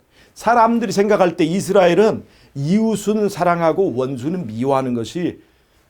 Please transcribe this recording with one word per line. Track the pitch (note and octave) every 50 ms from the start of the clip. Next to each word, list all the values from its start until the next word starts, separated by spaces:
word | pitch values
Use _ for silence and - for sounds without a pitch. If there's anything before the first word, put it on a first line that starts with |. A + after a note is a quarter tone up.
| _ _ _ _ _ _ _
사람들이 | - - G#3+ A#3+ A#3+ A3 A#3 A#3 A#3 A#3+ G3 E3+
생각할 | G3 G3+ G#3+ G#3+ E3+ F#3 F3 E3
때 | - E3
이스라엘은 | D3+ E3+ G3 C#3 D3+ G3 G3+ F3+ E3+ E3+ F3+ G#3+ A3 D3 G2+ - _ _ _ _ _ -
이웃은 | C#3 C#3 D#3 F#3+ G#3+ A3 A3+ G#3+ G3 - G3+ G#3+ A3 G#3 G3
사랑하고 | - D3+ F3 F3 F3 E3+ E3+ D#3+ D#3 F#3+ G3 F3 A#2
원수는 | B2 C3 C#3 C#3+ B2 B2 D#3 F3+ F#3+ E3 A2+
미워하는 | G#2+ A2+ B2+ C#3 C3+ C3+ C3 C3 B2
것이, | A#2 A2 - - F3 F3 C#3+ - - - _ _ _ _ _ _ _ _